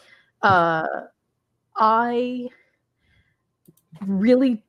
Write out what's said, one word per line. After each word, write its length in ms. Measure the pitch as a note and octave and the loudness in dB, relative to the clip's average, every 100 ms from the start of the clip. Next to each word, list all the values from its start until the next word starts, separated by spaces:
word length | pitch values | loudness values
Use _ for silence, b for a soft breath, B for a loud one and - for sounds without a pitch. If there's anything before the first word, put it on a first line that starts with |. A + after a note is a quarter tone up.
| b b b _ | b b b _
Uh, 460 | G#3 F#3 E3+ D#3+ D#3+ C#2+ - _ _ _ _ _ _ - | 2 4 2 -2 -4 -8 -12 _ _ _ _ _ _ -2
I 720 | A3 A3+ A#3+ A#3+ B3 B3+ B3 b b b _ _ _ _ _ _ _ _ _ _ _ D#3+ G3 | 0 2 0 -4 -6 -8 -12 b b b _ _ _ _ _ _ _ _ _ _ _ -12 -6
really 560 | F#3+ A3 B3+ C4 A3 | 0 2 4 2 -2